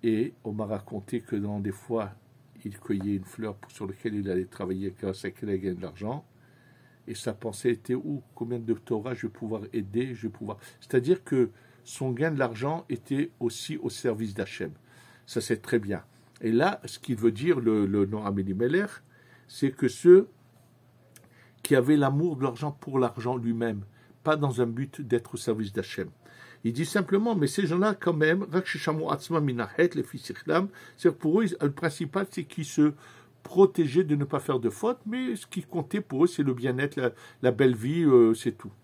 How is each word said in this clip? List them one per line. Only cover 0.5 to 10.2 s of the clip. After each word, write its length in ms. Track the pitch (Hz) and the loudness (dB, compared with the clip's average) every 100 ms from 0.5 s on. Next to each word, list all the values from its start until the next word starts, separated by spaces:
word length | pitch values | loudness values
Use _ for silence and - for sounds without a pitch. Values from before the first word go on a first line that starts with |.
m'a 140 | 104 104 | -6 -4
raconté 560 | 107 98 104 101 120 | -6 -6 -12 -8 -8
que 140 | - 107 | -4 -6
dans 240 | 104 104 | -4 -4
des 120 | 101 | -6
fois, 400 | 98 - 117 101 98 _ _ _ - 107 | -6 -6 -4 -4 -10 _ _ _ -14 -14
il 120 | 98 | -12
cueillait 360 | - 101 98 101 | -4 -2 0 -4
une 80 | |
fleur 320 | 95 - 107 104 | -4 -10 -8 -10
pour, 160 | - | -16
sur 160 | - 98 | -12 -10
laquelle 280 | 98 113 104 | -6 -6 -4
il 140 | 98 | -2
allait 160 | 90 92 | -2 -4
travailler 480 | - 92 95 98 92 | -8 -6 -4 -6 -6
grâce 240 | 98 95 | -6 -6
à 60 | 101 | -10
laquelle 200 | - 107 | -10 -4
il 20 | |
allait 80 | 98 | -4
gagner 160 | 95 90 | -2 -6
de 60 | |
l'argent. 440 | 90 90 104 139 - _ _ _ _ _ _ _ - | -10 -8 -8 -8 -10 _ _ _ _ _ _ _ -14
Et 80 | 117 | -8
sa 180 | - | -8
pensée 360 | 104 113 104 127 | -6 -8 -2 -2
était, « 260 | 117 - 123 | -2 -2 -4
Ouh, 260 | 151 143 - - | -4 -8 -10 -10
combien 240 | 117 123 | -6 -6
de 140 | 113 | -2
Torah 400 | 113 - 113 113 | -4 -2 -4 -4
je 140 | 120 113 | -8 -8
vais 40 | |
pouvoir 300 | - 110 110 104 | -8 -8 -8 -6
aider, 400 | 117 98 104 131 | -6 -4 -4 -4
je 100 | 117 | -6